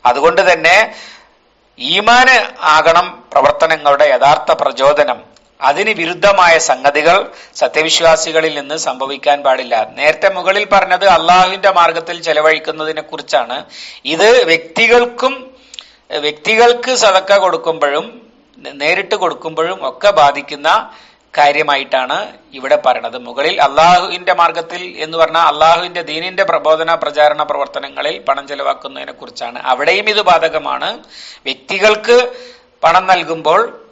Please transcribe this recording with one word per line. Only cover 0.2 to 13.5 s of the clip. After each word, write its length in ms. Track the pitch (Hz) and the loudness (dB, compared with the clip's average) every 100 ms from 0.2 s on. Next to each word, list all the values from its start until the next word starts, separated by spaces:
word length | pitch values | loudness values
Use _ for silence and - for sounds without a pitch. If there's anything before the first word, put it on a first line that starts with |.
| 156 170 185 | 2 4 2
തന്നെ 420 | 165 156 190 214 - - - _ _ _ _ _ _ | 2 4 2 2 -6 -20 -20 _ _ _ _ _ _
ഈമാന് 760 | 254 190 214 240 262 254 202 - | -4 -2 4 4 6 2 0 -4
ആകണം 600 | - 151 151 165 185 - _ | 2 4 4 2 0 -8 _
പ്രവർത്തനങ്ങളുടെ 720 | - 139 147 160 156 147 139 147 | 0 2 2 0 0 0 2 2
യഥാർത്ഥ 460 | 127 135 156 - | 4 4 2 0
പ്രചോദനം. 880 | 160 139 123 139 147 143 - - _ _ _ | -2 -2 0 2 2 0 -2 -10 _ _ _
അതിന് 280 | 139 151 208 | -2 0 -2
വിരുദ്ധമായ 680 | 214 165 175 202 196 175 165 | -4 -4 0 2 4 4 4
സംഗതികൾ 760 | - 127 139 147 156 185 - - - - | 2 0 0 2 2 2 -2 -14 -20 -4
സത്യവിശ്വാസികളിൽ 1040 | 160 151 160 - 165 160 165 160 160 147 | -2 -2 -2 2 4 2 2 0 -2 -4
നിന്ന് 160 | 139 156 | -8 -8
സംഭവിക്കാൻ 680 | 160 127 135 139 147 143 | -6 -6 -8 -4 -2 0
പാടില്ല. 440 | 143 135 123 117 107 | 0 0 -2 -2 -4
നേരത്തെ 360 | - 147 156 196 | -2 -2 0 -2
മുകളിൽ 360 | 190 180 196 208 | -2 -2 -2 2
പറഞ്ഞത് 420 | 202 185 180 196 | 0 2 0 4
അള്ളാഹുവിന്റെ 640 | 170 165 180 185 190 196 | 2 4 4 4 2 0
മാർഗത്തിൽ 500 | 175 170 165 165 170 | 2 2 0 -8 -8
ചെലവഴിക്കുന്നതിനെ 800 | 165 151 156 156 156 156 156 156 | -2 0 2 0 -4 -8 -8 -8
കുറിച്ചാണ്. 640 | 151 151 135 147 117 | -10 -14 -4 -4 -2